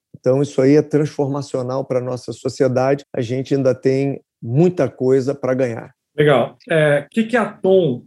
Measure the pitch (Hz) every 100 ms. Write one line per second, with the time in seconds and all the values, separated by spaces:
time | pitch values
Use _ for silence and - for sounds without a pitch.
0 | _ - 127 131 143 - 131 151 151 151
1 | 151 - 139 143 135 135 123 135 135 131
2 | 123 127 - 113 127 - 131 123 131 143
3 | - 135 117 131 131 139 131 123 131 135
4 | 139 135 - _ 117 131 180 180 127 -
5 | 131 135 127 135 127 127 123 113 - _
6 | _ - 147 127 113 - - 160 151 143
7 | - 226 220 240 202 - 190 190 156 120